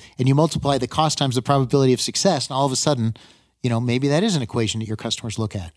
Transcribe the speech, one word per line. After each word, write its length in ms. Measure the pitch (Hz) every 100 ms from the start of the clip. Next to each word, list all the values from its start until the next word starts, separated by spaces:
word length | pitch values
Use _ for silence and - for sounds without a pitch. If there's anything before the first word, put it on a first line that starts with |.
| - -
and 80 | 127
you 80 |
multiply 440 | 139 165 - 143 139
the 100 | 123
cost 300 | - 156 -
times 160 | 139
the 80 | 123
probability 500 | - 139 127 139 131
of 80 | 123
success, 480 | - - 196 147 -
and 80 | 131
all 100 | 139
of 60 |
a 40 | 131
sudden, 400 | 156 135 113 110 - _ _ _
you 80 | 127
know, 100 | 117
maybe 260 | 120 127 139
that 160 | 147
is 140 | 226 165
an 60 |
equation 360 | 113 120 110 110
that 80 | 104
your 100 | 110
customers 420 | 117 - 117 107
look 180 | 107 101
at. 160 | 85